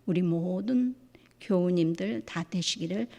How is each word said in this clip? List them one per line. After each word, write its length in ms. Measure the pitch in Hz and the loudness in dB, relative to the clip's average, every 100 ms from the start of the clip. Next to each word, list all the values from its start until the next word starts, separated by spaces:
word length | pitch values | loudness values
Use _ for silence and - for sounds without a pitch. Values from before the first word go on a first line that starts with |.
| - | -2
우리 160 | 175 | 0
모든 720 | 180 165 175 185 202 254 254 254 - - - - | 2 0 0 -2 0 2 0 -2 -14 -20 -20 -12
교우님들 840 | - 190 180 180 160 165 196 233 - | 0 2 4 4 2 2 -2 -4 -6
다 180 | 170 | -8
되시기를 640 | 165 180 170 - 165 196 240 | -4 -2 -2 -2 -4 -4 -6